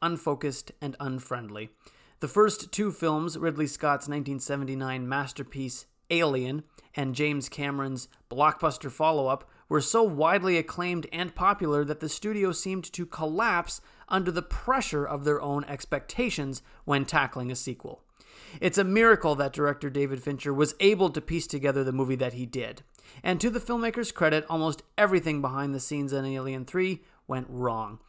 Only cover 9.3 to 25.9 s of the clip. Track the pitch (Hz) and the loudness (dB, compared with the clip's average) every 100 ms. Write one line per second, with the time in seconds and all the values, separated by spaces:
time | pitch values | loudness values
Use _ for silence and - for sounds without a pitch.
9.3 | 135 - _ - 156 - 226 220 147 160 | 0 -4 _ 0 2 4 4 4 4 4
10.3 | 190 185 170 160 - 175 175 151 165 180 | 4 4 2 0 -4 -2 -2 -4 -6 -6
11.3 | - 185 202 165 147 147 151 156 - 208 | 0 2 2 2 2 2 -2 -4 -4 -4
12.3 | 214 190 165 190 190 165 - 170 - 156 | 0 0 0 -2 -4 -6 -8 -8 -4 -4
13.3 | 165 226 175 175 - - - - 190 180 | 0 2 2 0 -6 -10 -18 -2 0 0
14.3 | 165 165 - - 262 - 151 143 143 143 | -2 -2 -4 0 0 2 -2 -2 -2 0
15.3 | 147 143 143 143 143 - 143 - - 247 | 0 0 -2 -4 -8 -4 -4 -4 -4 -2
16.3 | - 139 131 - - - 139 139 156 135 | -2 -4 -6 -10 -12 0 0 2 0 0
17.3 | 135 123 127 - 120 - - _ _ - | -2 -6 -4 -6 -8 -12 -16 _ _ -20
18.3 | - - 156 185 196 185 202 226 214 165 | -20 -20 -2 0 2 4 6 8 8 6
19.3 | 143 139 139 147 143 143 135 143 135 135 | 2 0 2 0 0 -2 0 0 -2 -4
20.3 | 139 143 139 147 - 196 202 185 147 - | -4 -2 2 2 6 6 6 4 0 -4
21.3 | 165 - 143 139 135 131 131 131 131 131 | -4 -4 -2 0 2 0 0 0 0 -2
22.3 | 120 123 127 113 - - - - - - | -4 -6 -6 -6 -10 -20 -20 -20 -8 -2
23.3 | 180 233 233 - 240 226 233 226 - 160 | 0 2 0 -4 -2 -2 -2 -4 2 4
24.3 | 156 151 165 156 151 - - 208 185 165 | 4 0 0 0 -2 -4 2 4 4 2
25.3 | 147 139 135 139 135 - | -2 -2 -2 -2 -2 -2